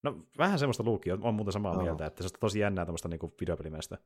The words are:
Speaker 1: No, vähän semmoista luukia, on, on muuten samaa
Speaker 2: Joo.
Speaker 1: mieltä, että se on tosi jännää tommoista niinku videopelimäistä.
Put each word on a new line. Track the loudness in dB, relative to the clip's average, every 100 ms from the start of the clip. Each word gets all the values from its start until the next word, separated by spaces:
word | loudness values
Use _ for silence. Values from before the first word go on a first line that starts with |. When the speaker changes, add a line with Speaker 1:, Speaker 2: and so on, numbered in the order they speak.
Speaker 1:
No, | -4 -6 -14 2
vähän | 4 4
semmoista | 2 2
luukia, | 2 2 0
on, | 0
on | 2
muuten | 2 0
samaa | 0 0
Speaker 2:
Joo. | 2
Speaker 1:
mieltä, | 0 -2 -4
että | -4
se | -8
on | -2
tosi | 0 2
jännää | 2 2 -2
tommoista | -4 -4
niinku | -6 -8 -6
videopelimäistä. | -4 -2 -4 -10 -10 -14